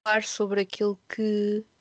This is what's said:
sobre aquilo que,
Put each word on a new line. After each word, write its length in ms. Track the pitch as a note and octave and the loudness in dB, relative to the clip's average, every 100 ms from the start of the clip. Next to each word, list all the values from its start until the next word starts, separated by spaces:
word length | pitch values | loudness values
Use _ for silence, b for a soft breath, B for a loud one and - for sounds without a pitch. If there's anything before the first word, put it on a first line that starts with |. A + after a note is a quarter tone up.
| G#3+ G#3+ | 0 0
sobre 380 | G#3 - G#3 G3+ | 0 -2 0 0
aquilo 380 | F#3+ - G#3 G3 - | -2 0 -2 -2 -6
que, 560 | - G#3+ G#3 G#3 G#3 A3 _ | -2 0 2 0 -2 -4 _